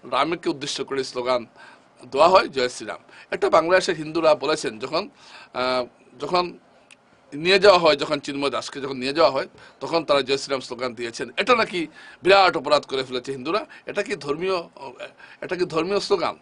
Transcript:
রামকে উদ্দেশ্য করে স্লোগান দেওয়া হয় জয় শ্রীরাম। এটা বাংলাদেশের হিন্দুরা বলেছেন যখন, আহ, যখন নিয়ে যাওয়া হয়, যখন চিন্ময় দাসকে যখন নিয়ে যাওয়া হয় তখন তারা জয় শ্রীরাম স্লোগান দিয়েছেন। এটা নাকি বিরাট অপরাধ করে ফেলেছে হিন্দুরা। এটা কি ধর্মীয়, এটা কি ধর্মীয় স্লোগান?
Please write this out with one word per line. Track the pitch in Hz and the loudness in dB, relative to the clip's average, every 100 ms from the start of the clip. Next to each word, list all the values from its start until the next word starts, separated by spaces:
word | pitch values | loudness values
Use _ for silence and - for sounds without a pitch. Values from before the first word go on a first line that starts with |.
| 127 | -2
রামকে | 127 151 170 175 | 0 0 0 -4
উদ্দেশ্য | 143 143 - | -4 -6 -6
করে | 131 135 | -6 -4
স্লোগান | 131 123 123 127 113 _ - - _ _ 127 | -4 -6 -2 -2 -2 _ -20 -20 _ _ -8
দেওয়া | 135 165 | 4 6
হয় | 185 - | 6 4
জয় | 131 123 | -2 -4
শ্রীরাম। | - 107 85 _ - - | -4 -10 -12 _ -20 -10
এটা | 196 370 | -2 4
বাংলাদেশের | 175 165 185 185 160 | 4 4 2 2 -4
হিন্দুরা | 156 156 165 | -4 0 4
বলেছেন | 143 139 156 139 110 | 4 2 -2 -4 -8
যখন, | 131 156 208 _ - - - | -6 -6 -6 _ -20 -20 -12
আহ, | 127 127 127 120 _ _ 127 | -6 -2 -2 -4 _ _ -12
যখন | 143 180 180 - _ _ _ - _ _ _ | -2 -2 -2 -8 _ _ _ -20 _ _ _
নিয়ে | 143 170 196 | -4 2 6
যাওয়া | 202 180 | 8 8
হয়, | 165 143 | 6 2
যখন | 156 147 | 0 -4
চিন্ময় | 139 139 139 | -4 -2 -2
দাসকে | 117 - 143 | -2 -8 -10
যখন | 135 135 | -8 -6
নিয়ে | 127 | -4
যাওয়া | 143 214 | 2 4
হয় | 131 190 - - _ | 2 -6 -12 -20 _
তখন | 135 165 | -4 -4
তারা | 156 143 | 2 2
জয় | 131 135 | 2 -2
শ্রীরাম | - 135 | -2 -6
স্লোগান | - 117 127 | -6 -8 -8
দিয়েছেন। | 117 120 117 123 - | -6 -10 -8 -8 -4
এটা | - 240 | 2 2
নাকি | 202 180 156 - - - | 2 -2 -6 -10 -20 -6
বিরাট | 175 196 185 165 | 4 6 6 0
অপরাধ | 139 147 139 | 0 0 0
করে | 131 | -6
ফেলেছে | 127 127 123 | -4 -8 -8
হিন্দুরা। | 135 127 196 311 - - | -10 -4 -6 -6 -16 -10
এটা | - | -8
কি | 202 196 | -6 -8
ধর্মীয়, | 143 156 185 185 170 - 135 123 131 _ - - | -6 -6 -4 -6 -8 -18 -18 -16 -18 _ -20 -16
এটা | 147 175 | -10 -4
কি | |
ধর্মীয় | 175 160 165 202 | -2 -2 -2 -2
স্লোগান? | - 196 139 85 | -2 -2 -2 -6